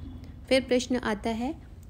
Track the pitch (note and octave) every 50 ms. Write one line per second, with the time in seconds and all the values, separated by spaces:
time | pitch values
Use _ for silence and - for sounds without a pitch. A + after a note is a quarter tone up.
0 | - - - - - - - - - - B3+ C4+ B3 - B3 B3+ B3 - B3+ A#3+
1 | A#3+ A#3 G#3+ G3+ - A3+ A3+ A3 A#3+ C4+ E4 - - - - - - -